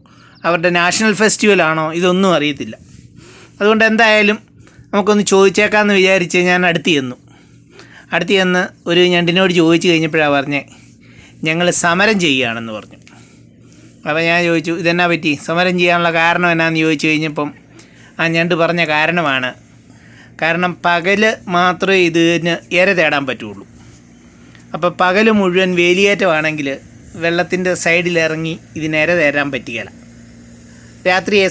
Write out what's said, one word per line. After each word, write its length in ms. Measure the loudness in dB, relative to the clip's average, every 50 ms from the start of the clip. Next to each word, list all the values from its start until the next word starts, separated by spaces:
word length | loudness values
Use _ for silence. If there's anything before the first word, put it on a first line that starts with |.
| -20 -20 -20 -20 -20 -20 -14 -8 -4
അവരുടെ 260 | -2 -2 0 0 0
നാഷണൽ 440 | 2 2 2 0 0 0 0 0 0
ഫെസ്റ്റിവലാണോ, 720 | 2 2 0 2 2 2 2 4 4 2 2 0 -2 -4 -4 -4
ഇതൊന്നും 380 | -2 0 0 2 2 2 2 2
അറിയത്തില്ല. 400 | 2 0 -2 -4 -6 -10 -12 -14 -18 -20 -20 -20 -20 -20 -20 -20 -20 -20 -20 -20 -20 -20 -18 -6 -2
അതുകൊണ്ട് 240 | 2 2 2 4 2
എന്തായാലും 540 | 2 2 2 4 4 4 4 2 2 0 -2 -6 _ _ -20 -20 -20 -20 -20 -12 -4 -2
നമുക്കൊന്ന് 340 | -2 0 2 2 2 2 2 4
ചോദിച്ചേക്കാമെന്ന് 600 | 4 4 4 4 2 0 2 2 0 2 2 2
വിചാരിച്ച് 440 | 2 2 2 2 2 0 0 0 0
ഞാൻ 220 | 2 2 2 2 0
അടുത്ത് 240 | 0 -2 -2 0 0 0
ചെന്നു. 200 | 0 -2 -4 -10 -14 -18 -20 -20 -20 -20 -20 -20 -20 -20 _ -20 -20 -20 -20 -20 -20 -12 -6 -6
അടുത്ത് 200 | -4 -2 0 0
ചെന്ന് 320 | 0 2 2 0 0 -2 -4 -8 -10 -4
ഒരു 160 | -2 2 2 2 2 2
ഞണ്ടിനോട് 360 | 0 0 0 0 2 2 2 2 2
ചോദിച്ചു 280 | 2 4 2 2 2 2
കഴിഞ്ഞപ്പോഴാണ് 460 | 0 0 0 0 0 0 0 0 0 -2
പറഞ്ഞേ, 260 | -2 -2 -6 -6 -8 -10 -18 -20 -20 -20 -20 -20 -20 -20 -20 -20 -20 -20 -16 -8 -6
"ഞങ്ങൾ 220 | -4 -2 0 0 0 0 0 0
സമരം 320 | 0 0 2 2 0 0 0 0
ചെയ്യുകയാണെന്ന്" 480 | 0 0 0 -2 -4 -6 -8 -10 -12 -12
പറഞ്ഞു. 260 | -12 -14 -16 -20 -20 -20 -20 -20 -20 -20 -20 -20 -20 -20 -20 -20 -20 -20 -20 -20 -20 -20 -20 -20 -12 -6
അപ്പോൾ 160 | -4 -2 0 0 2
ഞാൻ 100 | 2 2 2
ചോദിച്ചു, 280 | 0 0 -2 -2 -4 -6 -4 -2
"ഇതെന്നാ 240 | -2 0 0 0
പറ്റി? 320 | 0 0 0 -2 -2 -4 -4 -4
സമരം 300 | -4 -2 0 0 0 0 0
ചെയ്യാനുള്ള 320 | 2 2 2 2 0 0 0 2 2
കാരണം 280 | 2 2 2 2 0 0
എന്നാന്ന്?" 260 | 0 0 0 0 0
ചോദിച്ചു 260 | 0 0 0 0 0
കഴിഞ്ഞപ്പം 440 | -2 -2 -2 -4 -6 -6 -6 -8 -8 -8 -16 -20 -20 -20 -20 -20 -20 -20 -20 -20 -16 -8 -4
ആ 60 | -4
ഞണ്ട് 280 | -2 0 0 0 0 0
പറഞ്ഞ 280 | 0 0 0 0 0 -2 0 0
കാരണമാണ്, 540 | 0 0 0 0 0 0 -2 -2 -2 -4 -6 -8 -12 -20 -20 -20 -20 -20 -20 -20 -20 -20 -20 -20 -20 -20 -20 -10 -4
കാരണം 320 | -2 -2 -2 0 -2 -4 -4 -2 -2
പകൽ 380 | -2 0 0 0 0 0 2 0 0 -2 -4 -6 -4
മാത്രമേ 520 | -2 0 0 0 0 -2 -2 0 2 2 2
ഇതിന് 480 | 2 2 2 2 2 0 0 -2 -4 -4 -6 -6 -4 0 0
ഇര 100 | 2 2 2 2
തേടാൻ 240 | 0 0 0 -2 -4 -4
പറ്റുള്ളൂ. 360 | -8 -8 -10 -14 -14 -16 -20 -20 -20 -20 -20 -20 -20 -20 -20 -20 -20 -20 -20 -20 -20 -20 -20 -20 -20 -20 -18 -14 -8
അപ്പോൾ 160 | -4 -4 -2 -2 0 0
പകൽ 240 | 0 2 2 2 2 2 2
മുഴുവൻ 320 | 2 0 0 0 0 0 0 2
വേലിയേറ്റമാണെങ്കിൽ 920 | 2 2 2 2 2 2 2 2 0 0 0 0 -2 -4 -4 -6 -6 -8 -8 -10 -14 -20 -20 -20 -20 -20 -10 -6 -4
വെള്ളത്തിൻ്റെ 500 | -2 -2 -2 -2 -2 -4 -4 -2 -2 -4 -2 0
സൈഡിലിറങ്ങി 680 | 0 0 0 0 0 -2 -2 -2 -2 -4 -4 -6 -8 -8 -10 -14 -16 -12
ഇതിന് 220 | -8 -6 -4 -2 -2 0
ഇര 60 | 0 0 2
തേടാൻ 280 | 2 0 0 0 -2 -4 -6
പറ്റുകയില്ല. 400 | -8 -8 -8 -10 -10 -10 -12 -16 -20 -20 -20 -20 -20 -20 -20 -20 -20 -20 -20 -20 -20 -20 -20 -20 -20 -20 -20 -14 -6 -2 0
രാത്രി 280 | 0 0 0 0 0 0 0 0